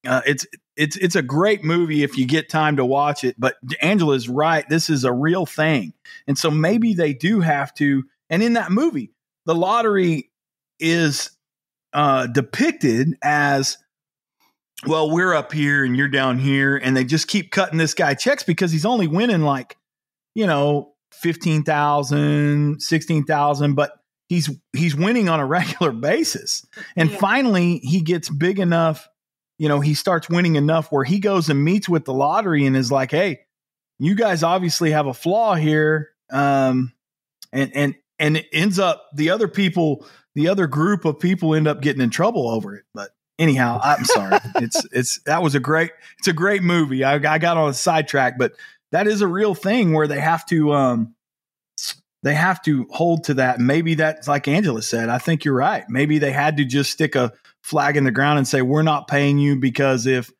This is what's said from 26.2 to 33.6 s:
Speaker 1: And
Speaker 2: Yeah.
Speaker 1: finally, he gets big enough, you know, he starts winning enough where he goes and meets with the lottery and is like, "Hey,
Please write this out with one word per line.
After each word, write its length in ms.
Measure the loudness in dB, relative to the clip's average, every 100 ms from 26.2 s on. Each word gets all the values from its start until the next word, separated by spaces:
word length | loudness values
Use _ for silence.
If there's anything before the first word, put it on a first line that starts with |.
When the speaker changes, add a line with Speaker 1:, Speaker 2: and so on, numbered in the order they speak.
| -2 -6 -8 -10 -10 -20 -10 0
Speaker 1:
And 160 | 0
Speaker 2:
Yeah. 60 | 2
Speaker 1:
finally, 600 | 0 2 2 2 2 0
he 220 | 0 -2
gets 280 | 0 -2 -2
big 300 | -2 0 0
enough, 480 | 0 2 2 -2 -10 _ _ _ _ _
you 100 | 0
know, 100 | 2
he 140 | 0
starts 340 | 0 0 -2 0
winning 260 | 0 2 2
enough 360 | 2 0 0
where 120 | -2
he 160 | 0 0
goes 300 | 2 0 2
and 140 | 0
meets 240 | 2 0 0
with 180 | -2 -2
the 80 |
lottery 520 | -2 0 0 0 2 2
and 100 | 2
is 160 | 0
like, 200 | 0 0
"Hey, 300 | 0 -2 -4 _ _